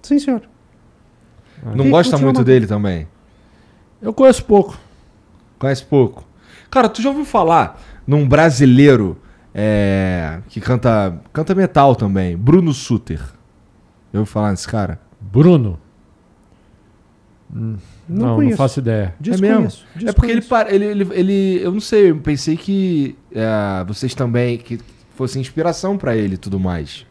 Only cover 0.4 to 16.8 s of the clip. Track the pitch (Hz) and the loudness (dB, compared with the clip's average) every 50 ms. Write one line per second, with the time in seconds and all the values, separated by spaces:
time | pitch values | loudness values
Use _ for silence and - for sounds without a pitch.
0.4 | - _ _ _ _ _ _ _ _ _ _ _ _ _ _ _ _ _ _ - | -6 _ _ _ _ _ _ _ _ _ _ _ _ _ _ _ _ _ _ -20
1.4 | _ _ _ - 135 117 107 127 139 135 147 170 170 - 156 143 135 135 131 127 | _ _ _ -18 -14 -6 -2 0 2 4 4 4 4 2 0 2 2 2 2 2
2.4 | 123 123 131 127 113 95 107 104 104 101 90 82 78 - _ _ _ _ _ _ | 4 4 4 4 4 0 -2 -2 -2 -2 -4 -6 -8 -12 _ _ _ _ _ _
3.4 | _ _ _ _ _ _ _ _ _ _ _ _ 208 214 214 - 269 262 247 - | _ _ _ _ _ _ _ _ _ _ _ _ -10 -8 0 4 6 6 6 4
4.4 | - - 214 202 196 - - - - _ _ _ _ _ _ _ _ _ _ _ | 2 2 4 4 4 2 -6 -20 -20 _ _ _ _ _ _ _ _ _ _ _
5.4 | _ _ _ _ - 135 135 131 - _ 151 139 123 101 - - - _ _ _ | _ _ _ _ -4 -4 -4 -4 -4 _ 2 4 4 2 0 -12 -20 _ _ _
6.4 | _ _ - - _ _ - 262 240 220 214 - 226 277 277 294 294 - - 220 | _ _ -20 -20 _ _ 0 2 2 2 0 -2 -4 -4 -4 -4 -8 -2 0 0
7.4 | 175 160 170 160 120 - - - - - - - - - 139 151 147 131 131 151 | 2 4 2 2 2 0 -6 -18 -20 -20 -20 -14 -4 0 0 2 2 2 4 4
8.4 | 160 165 139 117 143 131 123 131 143 147 131 113 104 90 80 - _ - _ _ | 4 2 4 4 4 6 6 8 8 6 6 4 2 -2 -6 -8 _ -20 _ _
9.4 | _ _ _ - 104 107 107 104 101 98 98 98 95 92 92 90 82 78 80 85 | _ _ _ -4 -2 0 0 0 0 0 0 0 0 -2 -2 -4 -6 -8 -10 -12
10.4 | 104 - - 110 101 113 127 123 - 123 113 107 101 95 85 80 - _ _ 151 | -14 -14 -14 -10 -4 -2 -2 0 2 0 2 2 0 -2 -6 -8 -16 _ _ -8
11.4 | 160 - 190 190 190 - - 151 139 139 127 - 120 101 98 95 92 90 85 87 | -4 -2 0 0 0 0 2 4 4 4 4 2 0 -2 -2 -2 -2 -2 -4 -2
12.4 | 107 131 160 190 175 160 139 - - - 120 104 - - 80 76 - - - _ | 2 4 4 4 4 2 -4 -4 -4 -4 -4 -4 -4 -6 -10 -10 -10 -14 -18 _
13.4 | _ _ _ _ _ _ _ _ _ _ _ _ _ _ - 101 107 104 - 107 | _ _ _ _ _ _ _ _ _ _ _ _ _ _ -6 -6 -6 -4 -4 -4
14.4 | 107 104 98 87 - - - 110 98 87 85 - _ _ _ _ - 98 95 127 | -4 -4 -4 -6 -8 -8 -6 -6 -6 -6 -8 -12 _ _ _ _ -18 -4 0 4
15.4 | 156 180 180 147 120 104 85 78 _ _ _ _ _ _ _ _ _ _ _ _ | 4 6 4 4 2 -2 -6 -10 _ _ _ _ _ _ _ _ _ _ _ _
16.4 | _ _ _ _ _ _ _ _ | _ _ _ _ _ _ _ _